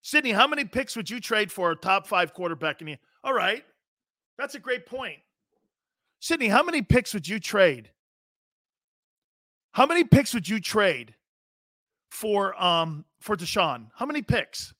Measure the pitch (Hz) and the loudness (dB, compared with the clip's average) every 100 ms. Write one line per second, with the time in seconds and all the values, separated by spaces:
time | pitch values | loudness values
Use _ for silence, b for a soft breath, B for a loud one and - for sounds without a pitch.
0 | - 294 269 208 277 302 220 247 262 233 | 0 0 0 2 2 2 -4 -6 -6 -8
1 | 175 233 - 220 208 - 175 160 190 190 | -8 -10 -4 -2 -2 -2 -2 -2 0 -2
2 | - 185 175 - 175 160 160 143 156 143 | 0 -2 -2 -4 -8 -4 -6 -6 -12 -16
3 | _ _ 262 254 180 233 _ _ _ _ | _ _ -4 0 0 -4 _ _ _ _
4 | _ _ _ - 277 269 254 247 - 254 | _ _ _ -12 -12 -10 -8 -8 -8 -12
5 | 240 147 _ _ _ _ _ _ _ _ | -12 -14 _ _ _ _ _ _ _ _
6 | _ _ - 330 226 220 349 320 202 247 | _ _ -6 -2 2 2 2 -2 2 2
7 | - 208 151 214 - 208 180 127 107 _ | 2 -8 -6 -8 -2 4 4 4 -12 _
8 | _ _ _ _ _ _ _ _ _ _ | _ _ _ _ _ _ _ _ _ _
9 | _ _ _ _ _ _ _ - 277 339 | _ _ _ _ _ _ _ 2 4 4
10 | 349 262 - 240 170 220 - 214 196 135 | 6 6 6 -4 -2 -4 -2 2 2 0
11 | 110 _ _ _ _ _ _ _ _ _ | -8 _ _ _ _ _ _ _ _ _
12 | _ - 214 202 196 185 180 170 160 151 | _ -8 0 0 0 0 2 2 0 -6
13 | - _ - 208 170 214 165 120 113 - | -14 _ -6 -4 -2 0 0 -2 -10 -10
14 | 262 294 208 240 - - - | -6 -6 0 -2 -2 -12 -14